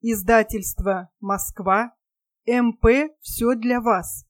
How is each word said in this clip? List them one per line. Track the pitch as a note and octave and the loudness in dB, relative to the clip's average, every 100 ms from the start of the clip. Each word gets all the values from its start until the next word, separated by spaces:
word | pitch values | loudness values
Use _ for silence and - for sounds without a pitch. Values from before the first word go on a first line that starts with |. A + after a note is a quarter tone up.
Издательство | A#3 A3 F#3 A#3 G#3+ A3 F#3+ - F#3+ F#3+ G3 _ | -2 -4 4 4 4 -4 -8 -4 -2 -2 -6 _
«Москва». | G3 G3 - - F#3+ F#3+ A#3+ _ _ _ _ _ - | -4 -4 -4 -6 0 0 0 _ _ _ _ _ -2
М | B3 A#3+ | 2 2
П. | A3+ A3+ B3+ D#4 _ | 4 4 4 0 _
«Все | - - A#3 | -12 -2 0
для | B3 A#3 B3 | 0 0 -2
вас». | A#3 F#3+ F3 - - | 0 0 -2 -14 -18